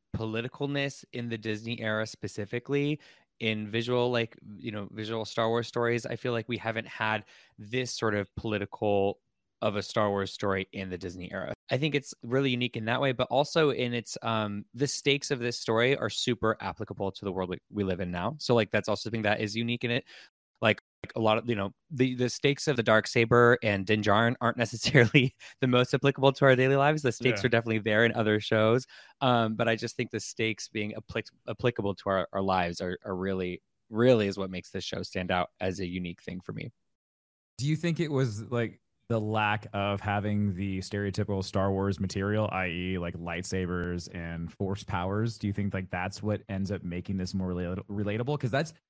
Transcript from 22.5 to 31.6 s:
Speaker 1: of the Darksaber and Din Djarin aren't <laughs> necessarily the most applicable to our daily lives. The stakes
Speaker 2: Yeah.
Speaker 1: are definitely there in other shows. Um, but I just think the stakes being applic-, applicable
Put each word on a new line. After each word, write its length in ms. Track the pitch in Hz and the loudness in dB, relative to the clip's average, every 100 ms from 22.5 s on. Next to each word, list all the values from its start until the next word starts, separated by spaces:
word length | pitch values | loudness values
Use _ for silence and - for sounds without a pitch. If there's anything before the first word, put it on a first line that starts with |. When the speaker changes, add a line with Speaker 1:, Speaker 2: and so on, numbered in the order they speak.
| 143 - | 0 0
Speaker 1:
of 80 | 131 | 0
the 80 | |
Darksaber 720 | 113 110 - 120 113 120 120 123 | 6 4 4 2 6 8 8 6
and 220 | 110 101 95 | 4 0 2
Din 160 | 107 | 2
Djarin 340 | 104 101 117 127 | 4 6 4 2
aren't 160 | 117 120 | 0 0
<laughs> 0 | |
necessarily 760 | 113 113 - 143 113 151 127 - - - | -2 0 4 6 8 6 4 -2 -18 -2
the 60 | 127 | 2
most 260 | 123 123 | 4 4
applicable 400 | 135 143 139 139 | 2 2 6 4
to 100 | 135 | 6
our 100 | 139 127 | 6 6
daily 180 | 131 139 | 6 4
lives. 260 | 139 156 | 4 2
The 120 | 139 | 0
stakes 280 | - 127 117 | 0 0 2
Speaker 2:
Yeah. 40 | 123 | 2
Speaker 1:
are 40 | |
definitely 300 | 117 117 110 | 2 2 0
there 240 | 104 107 | 2 4
in 80 | 117 | 4
other 300 | 117 107 107 | 4 2 2
shows. 440 | - 113 110 120 - - - _ | 2 4 4 4 0 -14 -20 _
Um, 340 | 131 120 113 110 | 2 4 2 0
but 140 | 113 | 0
I 80 | 113 | 0
just 180 | 117 - | -2 -6
think 160 | 117 | -6
the 80 | 110 | -4
stakes 480 | - - 110 107 - | -8 -4 -2 -2 -6
being 280 | 113 104 110 | -6 -6 -6
applic-, 320 | - 117 - _ - | -8 -8 -8 _ -12
applicable 480 | 113 | -2